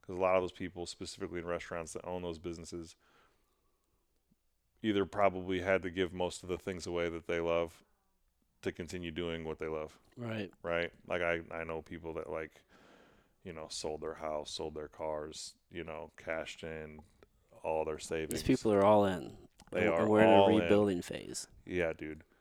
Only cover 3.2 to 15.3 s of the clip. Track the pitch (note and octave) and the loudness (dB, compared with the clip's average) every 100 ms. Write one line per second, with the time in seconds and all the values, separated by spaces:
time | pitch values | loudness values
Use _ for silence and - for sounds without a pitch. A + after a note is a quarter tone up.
3.2 | _ _ _ _ _ _ _ _ _ _ | _ _ _ _ _ _ _ _ _ _
4.2 | _ _ _ _ _ _ A2 G2+ F#2 G#2 | _ _ _ _ _ _ 0 2 2 2
5.2 | G2+ F#2 F2+ F#2 F2+ F#2+ F2+ E2+ F#2 F2+ | 2 2 -4 -2 2 2 2 -2 -2 -2
6.2 | F2+ - F#2 F2 - F#2 F2 F2 E2+ E2 | -4 -4 -6 -6 -4 -8 -6 -2 -2 -4
7.2 | - E2+ E2+ E2+ E2+ - _ _ _ _ | -4 -2 2 0 0 -6 _ _ _ _
8.2 | _ _ _ _ - - E2+ F2+ F2 D#2+ | _ _ _ _ -8 -6 -10 -8 -8 -4
9.2 | E2+ E2 D#2+ D#2 D#2+ D#2 D#2 - _ - | -4 -4 -6 -6 -6 -6 -8 -14 _ -12
10.2 | A#2 A2 F#2+ - E2+ E2+ E2+ - - F2+ | -8 -6 -8 -8 -2 0 -2 -6 -4 -2
11.2 | F2 E2+ D#2+ E2 E2 D#2+ D2+ E2+ E2 D#2+ | 0 0 -2 -10 -8 -8 -8 -12 -8 -8
12.2 | D#2 D#2+ D#2 - _ - - - - _ | -6 -8 -8 -14 _ -20 -20 -20 -20 _
13.2 | _ _ G2 D#2+ D#2 - E2 D#2 D#2 D#2 | _ _ -16 -14 -12 -8 -6 -6 -6 -6
14.2 | D#2 D2+ D2+ - E2 D#2 D2+ - D#2+ D#2 | -4 -4 -6 -8 -6 -8 -12 -8 -4 -4
15.2 | D2+ | -6